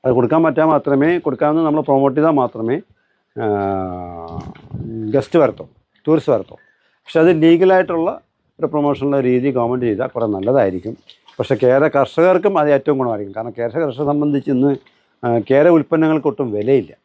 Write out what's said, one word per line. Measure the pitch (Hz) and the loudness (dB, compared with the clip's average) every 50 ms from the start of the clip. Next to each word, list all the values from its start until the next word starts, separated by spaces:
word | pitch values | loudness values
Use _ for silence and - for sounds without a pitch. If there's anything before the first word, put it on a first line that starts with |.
| - | 0
അത് | 131 | 2
കൊടുക്കാൻ | 120 123 - - 156 165 | 2 2 2 2 2 2
പറ്റാൻ | 165 160 131 156 156 160 | 2 0 2 0 0 2
മാത്രമേ, | 156 139 - 143 143 135 143 160 175 170 | 2 0 0 0 0 2 2 0 0 0
കൊടുക്കാമെന്ന് | - 156 127 - 147 147 151 165 | -2 -6 -4 -2 -2 0 0 0
നമ്മൾ | 165 156 147 156 | 0 0 -2 -2
പ്രൊമോട്ട് | 147 - 139 135 139 139 139 151 | 0 0 0 2 2 0 0 2
ചെയ്താൽ | 151 165 | 0 2
മാത്രമേ, | 156 139 123 117 - 110 113 113 131 170 - _ _ _ _ _ _ _ _ _ _ 113 | 2 0 0 -2 -4 -6 -4 -4 -4 -4 -6 _ _ _ _ _ _ _ _ _ _ -6
ആ, | 113 107 104 101 98 98 98 95 92 92 90 90 90 87 87 82 82 82 85 82 - - - - - - - - - 113 113 113 110 107 117 | -4 -4 -2 -2 -2 -4 -4 -4 -6 -8 -10 -12 -12 -14 -14 -14 -14 -12 -12 -12 -14 -14 -18 -20 -18 -16 -14 -12 -12 -10 -10 -10 -6 -2 -2
ഗസ്റ്റ് | 139 - - - 165 | -2 -2 2 2 4
വരത്തുള്ളൂ, | 143 117 - - - _ _ _ _ _ _ _ _ | 4 2 0 -6 -18 _ _ _ _ _ _ _ _
ടൂറിസ്റ്റ് | 151 160 156 - - | 0 0 0 2 0
വരത്തുള്ളൂ. | 127 101 92 _ - _ _ _ _ _ _ | -2 -2 -2 _ -18 _ _ _ _ _ _
പക്ഷെ | _ _ _ _ - - 165 | _ _ _ _ -4 0 2
അത് | 160 180 180 156 | 4 4 4 4
ലീഗലായിട്ടുള്ള | 156 165 170 165 190 185 190 185 180 - 175 165 160 190 - - _ _ _ _ _ _ _ - | 4 4 6 6 4 4 4 4 2 0 -4 -4 -4 -4 -6 -8 _ _ _ _ _ _ _ -6
ഒരു | 165 | -6
പ്രൊമോഷനുള്ള | 151 - 151 147 147 139 - 131 143 143 139 | -4 -2 0 0 0 -2 -2 -2 -2 0 0
രീതി | 127 127 127 123 127 143 | 0 2 0 2 0 0
ഗവൺമെന്റ് | 123 127 117 117 127 127 123 | 0 0 -2 -2 -2 -2 -2
ചെയ്താൽ | 117 104 95 - | -2 -2 -2 -4
കുറേ | - _ 120 117 | -6 _ -4 -4
നല്ലതായിരിക്കും. | 107 101 95 95 113 131 139 110 95 92 90 87 110 - _ _ - _ _ _ _ _ - | -2 -4 -2 -2 0 2 2 2 0 -2 -6 -10 -10 -14 _ _ -20 _ _ _ _ _ -8
പക്ഷേ | 113 - 139 - | -4 -2 -2 2
കേര | 131 123 131 139 151 151 | 2 2 4 4 2 2
കർഷകർക്കും | - 139 135 - - - 165 185 185 180 185 208 196 170 | 2 0 -2 0 0 2 2 4 2 2 0 0 0 0
അത് | 151 147 | 2 2
ഏറ്റവും | 143 135 139 151 143 135 | 2 2 2 -2 -2 -2
ഗുണമായിരിക്കും. | 127 120 113 101 104 98 98 | -2 -4 -4 -6 -8 -10 -10
കാരണം | 110 113 120 101 120 | -10 -12 -10 -8 -6
കേര | 117 117 110 160 | -6 -6 -4 -4
കർഷകരെ | 165 143 117 127 147 | -4 -4 -4 -4 -4
സംബന്ധിച്ച് | 143 143 147 147 147 143 139 - 147 | -2 -2 0 -2 -2 -2 -2 -2 -2
ഇന്ന്, | 135 123 135 143 139 - _ _ _ _ _ _ _ _ - | 0 0 2 0 0 -2 _ _ _ _ _ _ _ _ -4
ആ, | 120 117 117 101 - | -2 -2 -2 0 2
കേര | 135 139 151 175 | 2 4 6 6
ഉൽപ്പന്നങ്ങൾക്ക് | 170 160 139 _ 165 160 160 156 156 156 - | 4 4 2 _ 0 0 2 2 0 0 -2
ഒട്ടും | 151 - - 139 120 | -4 -4 -2 -6 -4
വിലയില്ല. | 104 104 104 123 139 127 95 73 - _ | -4 -4 0 2 0 0 0 -4 -16 _